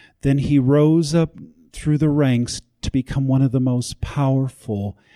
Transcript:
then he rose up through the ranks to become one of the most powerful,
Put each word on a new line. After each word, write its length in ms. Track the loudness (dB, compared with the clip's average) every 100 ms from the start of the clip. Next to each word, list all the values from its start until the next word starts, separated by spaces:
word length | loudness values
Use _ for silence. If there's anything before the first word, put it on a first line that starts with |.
| -20 _
then 160 | -2 0
he 200 | 2 2
rose 560 | 4 4 4 2 2
up 240 | 0 0 -4 -20 _ _
through 260 | -8 -2 0
the 100 | 2
ranks 540 | 2 2 2 0 -6 -14 _
to 100 | -4
become 380 | -4 -2 -2 0
one 140 | 2
of 100 | 2
the 80 | 2
most 400 | 0 -2 -4 -8
powerful, 1000 | -8 -4 0 0 -2 -8 -8 -6 -6 -10 _